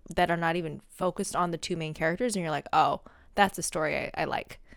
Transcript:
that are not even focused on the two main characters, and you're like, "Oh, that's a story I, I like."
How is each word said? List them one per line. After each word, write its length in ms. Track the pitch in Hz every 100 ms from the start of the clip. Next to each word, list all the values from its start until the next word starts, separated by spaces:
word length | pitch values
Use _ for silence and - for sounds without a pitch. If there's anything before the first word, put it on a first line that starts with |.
| - 170
that 140 | 175
are 80 | 170
not 180 | 165 170
even 260 | 160 - -
focused 480 | - 185 170 196 -
on 140 | 175
the 80 | 165
two 180 | - 170
main 200 | 156 156
characters, 400 | 160 175 247 190
and 80 |
you're 80 | 170
like, 160 | 147 -
"Oh, 300 | 156 139 143 - - -
that's 240 | - 196 -
a 60 |
story 320 | 160 170 156 147
I, 140 | - -
I 100 | 160
like." 340 | - - - -